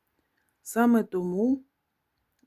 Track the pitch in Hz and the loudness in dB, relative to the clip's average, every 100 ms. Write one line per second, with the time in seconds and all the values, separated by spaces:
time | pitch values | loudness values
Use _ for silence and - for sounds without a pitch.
0 | _ _ _ _ _ _ - 220 240 233 | _ _ _ _ _ _ -8 0 2 2
1 | - 185 180 180 240 269 - _ _ _ | 0 -4 -4 -2 -2 -2 -6 _ _ _
2 | _ _ _ _ | _ _ _ _